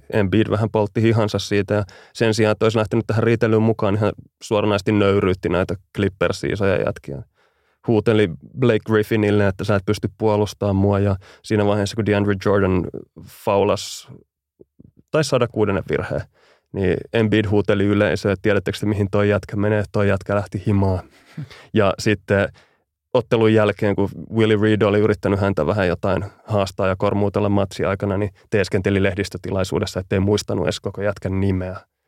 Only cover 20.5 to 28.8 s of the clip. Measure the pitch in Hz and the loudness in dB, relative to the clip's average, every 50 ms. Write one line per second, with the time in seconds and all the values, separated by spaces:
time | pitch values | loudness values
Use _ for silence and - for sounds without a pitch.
20.5 | - 101 - 110 104 98 98 95 92 90 - - _ _ _ _ - - 143 - | -8 -6 -2 0 2 2 2 2 0 -2 -6 -10 _ _ _ _ -16 -16 -16 -16
21.5 | - - - - - 110 101 95 - - - 110 104 - _ - 104 98 98 69 | -16 -20 -20 -4 0 2 2 2 2 0 0 0 0 -2 _ 0 2 2 2 0
22.5 | - - _ _ _ _ _ _ _ _ _ _ - 127 - - - 113 113 110 | -4 -14 _ _ _ _ _ _ _ _ _ _ -2 -2 0 2 2 4 4 4
23.5 | 110 107 104 104 101 - 107 101 101 - 98 - - - 76 - 110 113 110 110 | 6 4 4 2 0 0 0 0 0 0 -2 -4 -4 -12 -14 -6 0 2 2 4
24.5 | 110 101 107 110 107 101 107 101 101 104 107 104 104 - - 95 98 95 98 101 | 4 2 4 2 2 4 2 2 4 2 2 2 0 0 0 -2 0 2 0 0
25.5 | 101 - 73 78 104 107 95 87 85 - - 98 90 - 101 98 - _ _ - | 0 0 0 0 0 0 0 0 -2 -2 -2 -2 -2 -2 -4 -8 -14 _ _ -4
26.5 | 110 101 98 - - - 98 95 95 98 104 101 101 101 104 101 95 104 104 101 | -2 -2 -2 -2 -2 -4 -2 -2 -2 0 -2 -2 0 0 -2 -2 -2 -2 0 0
27.5 | 98 98 98 95 - - 80 90 101 - 104 101 95 98 104 101 - _ _ - | 0 0 -2 -2 -4 -4 -4 -4 -2 -2 -2 -4 -2 -2 -4 -6 -8 _ _ -4
28.5 | - 104 92 - - 98 | -2 -2 0 0 -2 -2